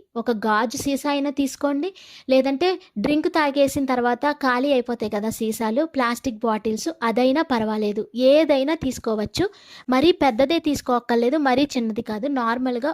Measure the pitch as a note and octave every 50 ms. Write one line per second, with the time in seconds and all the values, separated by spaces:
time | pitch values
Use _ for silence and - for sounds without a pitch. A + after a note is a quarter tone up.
0 | - _ _ A#3 A3+ B3 A#3 G#3 G#3+ A3 G#3+ G#3 A#3+ A#3+ - - - C#4 C#4 C4
1 | - D4 C#4+ C#4+ C#4 D4 C#4 - C#4 C4 - - - C#4+ C#4+ C#4+ D4+ F#4+ - -
2 | - - - - - - C4 C4 B3+ C4+ C#4 C4 F4 F#4 F#4 F4 - - _ G3+
3 | G3+ D4 D4 D#4 D4+ F4 - E4 D4+ C#4+ C4+ C#4+ C#4 C4+ - C#4+ C#4 C4 B3+ B3
4 | A#3+ A#3+ A#3+ A#3+ - D4 D4 D4 C#4 C4 B3 B3 C4 D4 C#4 B3 A#3+ B3 A#3+ A3+
5 | A3+ G#3 A3 G#3 G#3 A3 A3 - A3+ A3 A3 - A#3 A3 A3 C4+ D#4+ D#4+ - C4+
6 | B3 A#3 A#3+ A#3 - C4+ A3 G#3 - A3+ G#3+ G#3 - A3+ A3 A3 - D#4+ D#4+ -
7 | A#3 A3+ A3 A#3+ B3+ C4 C4 D#4 D#4+ D#4+ C4 A3+ G#3+ G#3+ G#3+ G#3+ G#3+ G#3 G3+ G#3+
8 | G#3 - - A#3 B3+ C4 C#4+ D4+ D#4+ D4 D4 C4 C4+ C#4+ E4 D#4+ - C4 A#3+ -
9 | - A#3 A3 G#3+ G#3 - - - F4 G#4+ - - - - - - - - B3+ C4
10 | C#4+ F4 F4+ - D4+ C4+ A3+ G#3+ C4+ C4+ E4+ E4 - D4+ C#4 - - - B3 A#3+
11 | A#3+ - A#3+ A#3 A#3 B3 C#4+ D#4+ C#4+ C4+ B3 B3+ D4 C#4+ - C4 A3+ A3 G#3+ A#3
12 | A3+ - G#3+ G#3 A3 D4 C#4+ B3+ A#3 A3+ A#3 B3+ B3+ B3+ B3 A#3 B3+ D4+